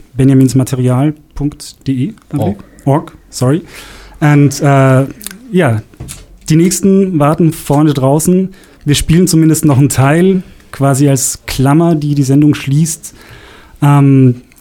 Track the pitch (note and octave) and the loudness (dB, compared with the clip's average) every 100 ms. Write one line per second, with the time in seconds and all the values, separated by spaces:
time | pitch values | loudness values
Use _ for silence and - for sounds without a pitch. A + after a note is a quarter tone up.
0 | - B2+ C3+ C3+ C3 C3 B2+ C3 B2 B2 | -12 -2 2 4 2 0 -2 -2 -2 0
1 | D3+ D3 _ - C#3+ C#3+ - - - C3 | -2 -4 _ -8 -8 -8 -16 -12 -8 -6
2 | C3 - _ D3 G#2+ G#2 - - C#3 D3 | -6 -8 _ -6 -4 -6 -14 -8 -2 -2
3 | E3+ - _ - B2+ D#3+ - - - - | -4 -16 _ -6 -2 -2 -6 -18 -20 -20
4 | - - D3+ D3 C#3+ - C#3+ C#3 C3+ C3 | -20 -4 0 2 2 0 0 2 2 2
5 | C3+ - - G3+ B3+ F3+ C#3+ A2 - - | -2 -8 -18 -20 -6 -2 0 -2 -8 -18
6 | - - - - - D#3+ E3+ - G3 G3 | -18 -18 -20 -20 -2 0 0 0 0 2
7 | F#3+ E3 C#3+ D#3+ D#3+ - - C#3+ D#3 C#3 | 0 0 0 2 0 -2 -2 0 0 0
8 | C3 D3+ E3+ F3+ F#3+ - - _ D3 C#3 | 0 0 0 0 -2 -8 -20 _ -4 -2
9 | - D#3+ F3+ D#3+ D#3+ D#3 D3+ C3 C#3+ - | 0 0 2 2 2 2 0 2 2 0
10 | C3+ D#3+ F#3 F#3+ - - - - C3+ C3 | 0 2 2 0 -4 -16 -20 -4 -2 0
11 | D3 C3+ - - - - C3+ D3+ E3+ D#3 | 0 0 -4 -8 -10 -2 0 2 0 0
12 | D3 C#3+ C3 C#3 D3+ D3 - C#3+ D#3+ - | -2 -2 0 2 2 0 -2 -2 -2 -6
13 | - - - - - - - - C#3+ C#3+ | -14 -20 -20 -20 -20 -20 -20 -2 2 4
14 | C#3 C3+ C3 A#2+ - _ | 4 4 4 0 -8 _